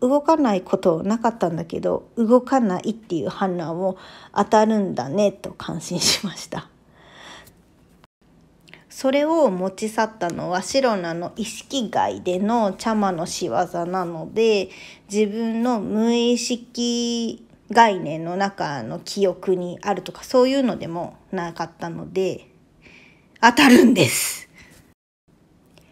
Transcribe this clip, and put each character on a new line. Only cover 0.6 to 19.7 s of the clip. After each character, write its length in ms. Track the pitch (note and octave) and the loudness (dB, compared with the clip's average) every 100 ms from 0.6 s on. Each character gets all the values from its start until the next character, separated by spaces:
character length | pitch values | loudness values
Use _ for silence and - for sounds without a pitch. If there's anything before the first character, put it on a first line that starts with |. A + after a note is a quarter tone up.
こ 160 | F#3 F#3 | 0 0
と 240 | F#3+ E3 | 2 0
な 160 | F#3+ A3+ | 0 0
か 100 | A3+ | -2
っ 80 | A3+ | 0
た 120 | F3 | -2
ん 60 | E3 | -2
だ 100 | E3 | -6
け 140 | - | -6
ど、 300 | F3+ F3 - - | -2 -4 -4 -2
動 240 | A3 B3 | 4 4
か 180 | B3 C4+ | 4 2
な 200 | A3 F3+ | 2 0
い 80 | - | -4
っ 20 | A3 | -6
て 200 | - E3+ | -6 -4
い 80 | C#3 | -4
う 40 | |
反 280 | - F#3+ F3+ | -4 -4 -2
応 160 | D#3 E3 | -6 -4
も 220 | F#3+ F#3+ - - - - | -4 -6 -12 -20 -6 -4
当 100 | G3+ | 2
た 200 | G#3+ A3 | 4 4
る 140 | G#3+ | 2
ん 160 | F#3 - | 0 -4
だ 120 | C3 | -4
ね 240 | F3 G3+ | 0 0
と 200 | G3 - | -2 -10
感 280 | - - E3 | -12 -10 -10
心 180 | - F3+ | -6 -2
し 260 | - - F#3+ | 0 0 -4
ま 100 | - | -10
し 120 | - | -12
た。 200 | - - _ _ _ - - - - - _ _ _ _ _ _ _ _ _ _ _ - - _ | -12 -12 _ _ _ -20 -20 -20 -20 -20 _ _ _ _ _ _ _ _ _ _ _ -20 -20 _
そ 220 | - C4+ | -4 0
れ 140 | C#4 D4+ | 2 2
を 260 | E4 C4+ | 4 2
持 180 | F#3 F#3 | 2 -4
ち 200 | F#3 A3 | -4 -4
去 160 | A3+ A3 | -2 -2
っ 120 | - | -2
た 140 | F3 | -6
の 180 | - D#3+ | -4 -4
は 140 | F3+ | -4
シ 180 | - C4+ | -2 0
ロ 160 | B3+ G3+ | 2 0
ナ 160 | E3+ | -4
の 180 | E3+ F3 - | -6 -8 -8
意 100 | G#3 | -10
識 460 | - - C#4 G#3+ | -10 -8 -6 -2
外 320 | - G2 - | 0 0 -2
で 160 | - F3+ | -4 -2
の 340 | G3+ A#3 G#3 | 0 0 0
チ 140 | G3 A#3 | -2 -2
ャ 80 | G#3+ | 0
マ 160 | G3 | 0
の 160 | E3+ E3+ | -2 -6
仕 180 | - F3 | -6 -2
業 400 | A#2+ F3 F3 F3 | -2 -2 -4 -4
な 180 | F#3 | -4
の 300 | F3 E3 D#3 | -6 -8 -8
で、 380 | - A3+ G#3 - - - - - | 0 2 2 -2 -10 -20 -20 -6
自 160 | G3+ G#3 | 0 0
分 340 | A3 A3+ A3+ | 0 -4 -2
の 180 | A#3+ A#3 | 0 -2
無 360 | F#3+ G#3 A3+ A#3+ | -2 0 0 2
意 240 | A#3 A#3+ | 2 0
識 1080 | A#3+ B3 A#3+ - A#3+ A#3+ A#3+ A#3 A3+ - - - - | -2 -6 -8 -4 -2 -2 -2 -4 -4 -8 -16 -20 0
概 300 | A3 A3+ F#3+ | 4 4 4
念 260 | D#3 D#3+ E3 | -4 -6 -6
の 100 | F3+ | -2
中 460 | G3 - D#3+ C#3+ | -4 -4 -6 -6
の 160 | A2 E3+ | -8 -10
記 300 | - - F#3+ | -10 0 0
憶 260 | F3 - | 0 -2
に 240 | F3+ F3+ | -2 -2